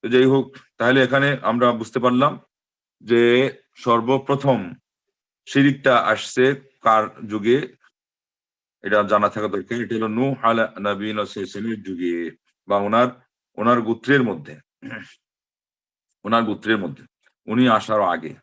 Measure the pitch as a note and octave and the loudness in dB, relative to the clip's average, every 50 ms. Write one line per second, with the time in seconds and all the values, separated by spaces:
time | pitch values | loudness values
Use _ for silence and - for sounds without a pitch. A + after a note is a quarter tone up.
0 | - A2+ B2 B2+ C3 C3 C3+ C#3 B2+ - - - _ _ _ _ A#2 A#2+ B2+ C3+ | -2 2 4 4 4 4 4 2 0 -4 -12 -20 _ _ _ _ 0 2 4 2
1 | B2+ B2 C3 C#3 C#3 C#3+ C#3 - - G#2 A2+ A#2+ B2 A#2+ A#2+ A2 A2+ - - C3 | 2 2 2 0 0 0 -2 -2 -2 -2 0 2 2 2 2 0 -8 -6 -4 0
2 | A#2 B2 B2 B2+ C#3 D3+ D3 D3 _ _ _ _ _ _ _ _ _ _ _ _ | 0 2 2 2 2 0 -2 -4 _ _ _ _ _ _ _ _ _ _ _ _
3 | - G#2+ A#2 A#2 A#2+ A#2+ A#2+ B2 C3+ C3+ - - _ _ _ - - B2 A#2 A#2 | -2 2 2 4 4 4 4 2 2 0 -4 -12 _ _ _ -8 -2 0 0 0
4 | A2+ A#2+ C3+ C3 C3+ - C#3+ C#3 C#3 C#3 B2+ G#2+ F#2+ F2 - _ _ _ _ _ | 2 0 0 0 0 -2 -4 0 2 0 0 0 -2 -10 -14 _ _ _ _ _
5 | _ _ _ _ _ _ _ _ _ - - C#3 C#3 C#3+ C3+ C#3 - C3+ B2 A#2 | _ _ _ _ _ _ _ _ _ -2 2 4 4 4 2 2 2 4 4 4
6 | - G#2 A2 G#2+ - - - B2+ B2+ C3+ D3 C#3+ _ _ _ _ - A#2 A2 A2 | 4 2 -2 -2 -4 -6 0 2 2 2 2 -2 _ _ _ _ 2 2 4 4
7 | G#2+ - - - - G2+ G#2+ G#2+ G2+ A2+ B2 C#3+ E3 - _ _ _ _ _ _ | 2 -2 -8 -16 -12 -8 -8 -2 0 2 2 2 0 -6 _ _ _ _ _ _
8 | _ _ _ _ _ _ _ _ _ _ _ _ _ _ _ _ - G2 G#2 G#2 | _ _ _ _ _ _ _ _ _ _ _ _ _ _ _ _ -4 0 0 0
9 | G2+ F#2+ G#2+ G2+ G#2 G2 - A2 G#2+ G2+ G2 G2 F2+ _ A#2+ A#2+ A#2 G2 A#2 A2 | 2 2 2 2 2 0 -2 -4 -4 -4 -4 -6 -6 _ -8 -8 -6 -6 -4 -4
10 | A2+ A2 A2 A#2 C3 C#3 C3 - - A2+ A#2 A2+ A2 - - F#2+ G2+ G2+ G2+ F#2+ | -4 -4 -2 -2 -2 -2 -2 -2 0 0 2 0 -2 -4 -6 -6 -4 -4 -4 -4
11 | G#2 G#2+ G#2+ G#2+ G2+ F#2+ - G#2+ F#2+ F#2 - G2+ G#2 A2+ A2+ G2+ F#2 F#2+ F#2 E2+ | -6 -6 -6 -6 -6 -6 -8 -10 -10 -10 -10 -10 -8 -8 -8 -8 -10 -12 -10 -6
12 | F2+ F2 F2 E2+ E2+ D#2+ D#2+ _ _ _ _ _ _ F#2+ G2+ G2+ G2+ G#2 A2 A#2 | -4 -4 -4 -4 -8 -10 -12 _ _ _ _ _ _ -4 -2 -2 0 0 2 2
13 | B2 B2+ B2 _ _ _ _ _ _ _ _ - G#2+ A#2+ B2 A#2+ G#2+ G#2+ A#2 A2+ | 2 0 -2 _ _ _ _ _ _ _ _ -4 0 0 0 0 0 -4 -6 -4
14 | - B2+ C#3+ C3+ B2 A2 F#2 D#2 D2 D2+ D2 - _ _ _ _ - - A#2 G#2+ | 0 0 2 2 2 0 -4 -8 -12 -18 -20 -20 _ _ _ _ -18 -16 -16 -16
15 | - - - _ _ _ _ _ _ _ _ _ _ _ _ _ _ _ _ _ | -18 -20 -20 _ _ _ _ _ _ _ _ _ _ _ _ _ _ _ _ _
16 | _ _ _ _ - G2+ A2+ A#2 A2+ G#2+ G2+ - - - A2+ G#2 F#2+ D#2 C#2 - | _ _ _ _ -4 0 0 0 0 0 -4 -4 -2 -2 -2 -2 -2 -8 -10 -14
17 | - _ _ _ _ _ _ _ _ - G#2+ A#2+ B2+ B2 A2 G#2+ - - A2 G#2+ | -20 _ _ _ _ _ _ _ _ -4 0 2 4 4 2 2 0 0 0 0
18 | G2 F2+ E2+ E2 D#2+ D2+ - _ | 2 0 -2 -4 -6 -12 -16 _